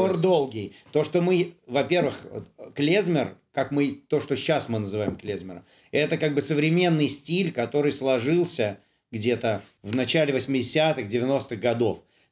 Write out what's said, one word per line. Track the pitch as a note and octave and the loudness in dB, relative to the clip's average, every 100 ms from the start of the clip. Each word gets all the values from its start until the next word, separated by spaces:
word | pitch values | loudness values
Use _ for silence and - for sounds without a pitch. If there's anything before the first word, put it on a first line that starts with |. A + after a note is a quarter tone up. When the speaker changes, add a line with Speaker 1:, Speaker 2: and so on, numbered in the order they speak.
| F#3 | 2
Speaker 1:
появилась? | F3+ | 2
Speaker 2:
долгий. | F#3 E3+ C3 A2 G2 - - | 4 4 2 -4 -8 -12 -4
То, | D3 | -2
что | D3+ F3+ | 0 2
мы, | F3 F3+ E3+ - - | 2 2 0 -6 -4
во-первых, | B2+ B2+ F3 D3 A#2 - G#2+ - - A2+ | -2 0 2 0 -4 -12 -14 -14 -16 -12
клезмер, | - D3 G3 F3 D#3 G2+ - _ | -2 2 2 2 0 0 -6 _
как | - C3 | -6 -2
мы, | C#3+ C#3+ - - | 0 0 -2 -2
то, | D3+ | -2
что | D3 B2 | 0 -2
щас | - D3 A#2 | 0 0 0
мы | A2+ | -4
называем | G2+ G#2+ G2 F2+ | -4 -4 -4 -4
клезмером, | G#2 F#2+ F#2 F2+ - _ _ | -6 -6 -8 -16 -20 _ _
это | - D3+ D#3+ | -2 0 0
как | D#3 C#3+ | 0 0
бы | |
современный | C#3+ D3 D#3 E3+ F3+ D#3+ C#3 | 0 2 2 4 4 4 2
стиль, | - - F3 F3+ | -2 -4 -2 -2
который | - A#2 D3 D3 | -2 -2 0 0
сложился | - C3+ C3 B2 E3+ E3+ - G#2+ G2 _ _ _ | 0 0 0 2 0 0 0 -2 -4 _ _ _
где-то | A2+ A2+ A2+ A2+ G2+ - _ | -4 0 0 0 -2 -6 _
в | G2+ B2 | -4 -2
начале | B2 E3 D3 | 2 2 2
восьмидесятых, | C3 A#2 C3+ A2+ D#3 D#3 C#3 G#2 | 0 0 -2 0 2 2 0 -2
девяностых | A#2 B2+ C#3 - A2+ | -2 0 -2 -2 -2
годов. | B2 A#2 A2+ - - _ _ | 0 2 0 -2 -10 _ _